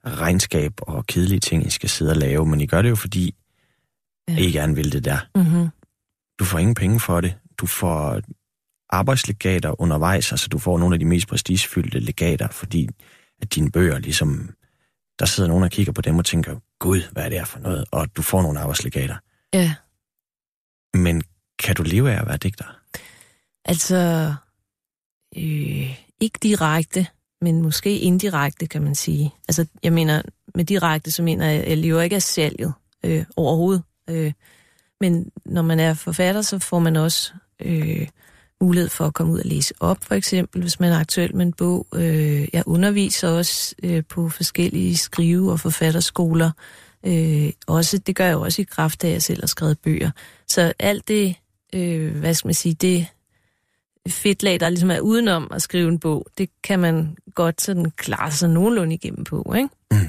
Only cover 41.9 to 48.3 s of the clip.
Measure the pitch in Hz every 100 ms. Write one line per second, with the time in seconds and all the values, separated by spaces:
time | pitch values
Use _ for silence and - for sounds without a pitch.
41.9 | - 170 156 151 143 147 170 - 165 202
42.9 | 202 196 - 170 165 175 - - - 180
43.9 | 165 156 - 165 - 170 - 175 170 180
44.9 | 170 - - 165 175 190 165 165 - 160
45.9 | 165 - - 170 165 165 160 - - -
46.9 | _ 185 170 160 151 147 - - 160 165
47.9 | 196 190 185 185